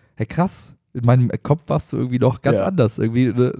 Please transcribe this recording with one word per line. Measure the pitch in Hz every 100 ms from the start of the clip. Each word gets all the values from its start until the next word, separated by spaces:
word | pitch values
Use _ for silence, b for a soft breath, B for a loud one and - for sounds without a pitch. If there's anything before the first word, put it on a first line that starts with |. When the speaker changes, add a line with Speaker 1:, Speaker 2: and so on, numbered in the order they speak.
| b -
Speaker 1:
hey, | 117
krass, | - 185 - - - _ 127
in | 120
meinem | 127 123 107
Kopf | - 151 -
warst | 147 -
du | 110
irgendwie | 127 123
noch | 127 127
ganz | 139 107
Speaker 2:
Ja. | 196
Speaker 1:
anders. | 185 110 -
Irgendwie, | 113 117 127
ne? | 120 123